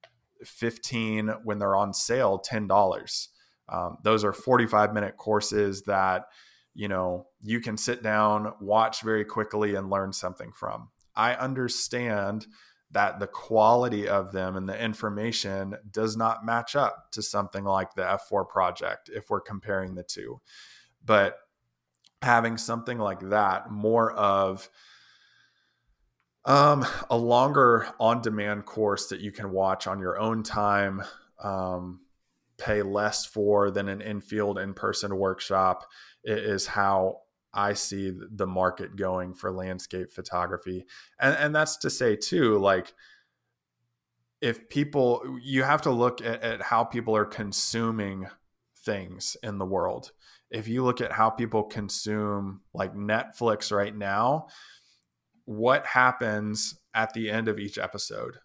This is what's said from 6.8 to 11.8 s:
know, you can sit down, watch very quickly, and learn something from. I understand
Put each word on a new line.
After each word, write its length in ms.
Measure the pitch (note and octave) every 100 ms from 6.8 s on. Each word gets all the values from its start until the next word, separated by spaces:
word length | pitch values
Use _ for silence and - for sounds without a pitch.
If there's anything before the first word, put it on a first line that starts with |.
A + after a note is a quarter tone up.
| G#2
know, 400 | F#2+ F#2 F2+ - _
you 180 | G#2+ A#2
can 160 | A#2 A2
sit 260 | A#2+ A#2+
down, 520 | A2+ G#2+ G#2+ G#2+ G#2+ -
watch 420 | G2 G#2+ A2+ -
very 220 | A2 A2
quickly, 520 | G#2 A2+ G#2+ G#2+ G#2+ G2
and 120 | G2
learn 240 | G2 F#2+
something 380 | - F#2 F#2 A2
from. 380 | - - - - _ _
I 220 | G#2+ A#2 B2
understand 1120 | C3 C3 B2 -